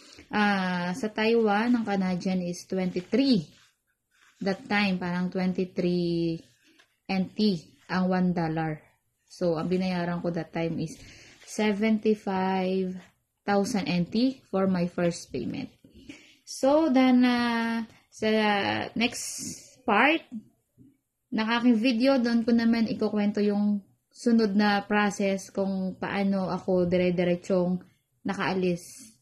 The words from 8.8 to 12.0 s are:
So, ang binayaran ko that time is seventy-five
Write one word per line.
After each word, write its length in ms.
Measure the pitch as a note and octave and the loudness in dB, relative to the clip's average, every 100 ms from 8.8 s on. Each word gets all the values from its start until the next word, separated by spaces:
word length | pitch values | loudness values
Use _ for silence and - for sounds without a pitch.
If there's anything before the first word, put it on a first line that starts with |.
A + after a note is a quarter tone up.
| _ _ _ _ _ | _ _ _ _ _
So, 320 | - F3+ D#3+ | -4 -2 0
ang 80 | F3 | -2
binayaran 540 | F#3 F#3 F3+ F3 F3 | -2 -2 -2 -4 -4
ko 100 | F3 | -4
that 160 | E3+ D3+ | -6 -6
time 320 | E3 E3 D#3+ | -4 -4 -4
is 160 | D#3+ - - - - - - | -6 -10 -20 -20 -20 -20 -14
seventy-five 1500 | - G#3+ G3 A3 A3 | -2 0 2 2 2